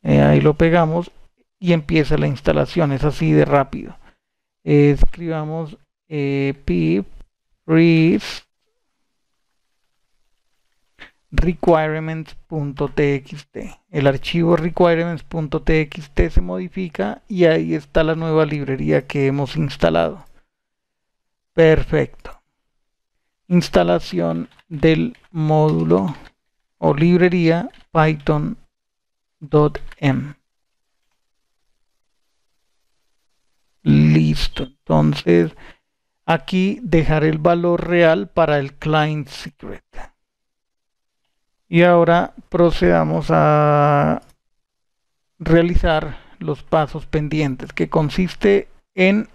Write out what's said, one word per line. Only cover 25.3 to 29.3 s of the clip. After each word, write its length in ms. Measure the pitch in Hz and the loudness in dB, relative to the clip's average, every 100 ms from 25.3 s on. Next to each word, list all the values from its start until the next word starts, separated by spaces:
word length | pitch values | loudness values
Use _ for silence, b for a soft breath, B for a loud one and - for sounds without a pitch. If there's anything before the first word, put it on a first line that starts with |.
módulo 880 | 165 156 156 151 165 160 175 190 139 - _ _ _ _ _ | -4 0 2 2 0 0 0 0 -8 -18 _ _ _ _ _
o 160 | 165 | -2
librería 760 | 147 170 175 180 180 160 170 240 - _ | 2 2 4 2 2 0 0 -4 -14 _
Python 640 | 160 156 151 - 151 156 - _ _ _ _ _ _ _ | 0 0 0 -2 -2 -4 -10 _ _ _ _ _ _ _